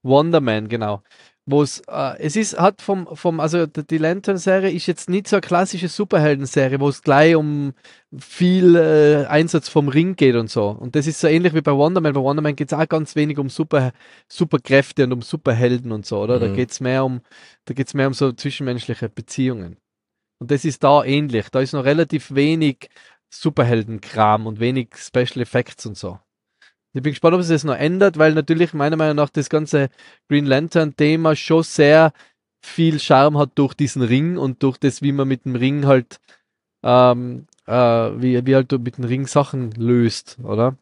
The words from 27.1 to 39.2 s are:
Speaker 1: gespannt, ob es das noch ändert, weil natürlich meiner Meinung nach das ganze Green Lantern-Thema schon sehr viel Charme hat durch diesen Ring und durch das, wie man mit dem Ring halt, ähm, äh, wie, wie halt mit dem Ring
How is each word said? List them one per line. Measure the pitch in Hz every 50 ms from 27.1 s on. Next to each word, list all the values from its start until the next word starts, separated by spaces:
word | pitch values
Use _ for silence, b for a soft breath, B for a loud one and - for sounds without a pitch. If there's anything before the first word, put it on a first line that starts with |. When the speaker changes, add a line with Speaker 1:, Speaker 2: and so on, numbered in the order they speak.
Speaker 1:
gespannt, | 139 - - 165 170
ob | 185
es | 180 165
das | 160 147 147
noch | 151 127
ändert, | - 139 156 180 190 202 196 165 151
weil | 156 156 156
natürlich | 156 147 - 165 160 175 160 -
meiner | 151 139 151 160
Meinung | 160 156 151 147
nach | 147 147 135
das | _ 156 139 -
ganze | - 156 156 - - 147 139 131 b b b b b b b _
Green | 143 147 147
Lantern-Thema | 135 131 139 160 165 - 175 160 151 135 - 147 147 156 160 165 160 156
schon | - - - 160 165
sehr | 160 - - - 147 143 151 160 160 156 b b b b b b _ _ _ _
viel | _ - - - 165 165 156 147
Charme | - - 151 131 139 151 151 147
hat | 143 131 _
durch | - 143 131
diesen | - - 147 127 - 135
Ring | 123 113 123 135 156 170 175
und | 170 135 131 127 _
durch | - 135 131
das, | - - 139 - -
wie | 139 143
man | 139 139 135
mit | 135 135 120 _
dem | 135 123
Ring | 120 127 131 143 147 139
halt, | 139 135 131 120 _ - _ b b b b b _ _ _ _ _ _ _
ähm, | - 123 123 127 127 127 123 120 123 123 123 127 147 _ _ _ _
äh, | -
wie, | 113 123 123 120 117 117 113 110 104 117 127 127 123 123 127
wie | 131 135
halt | 135 131 _
mit | 139 127 120 123 - -
dem | 123
Ring | 113 123 131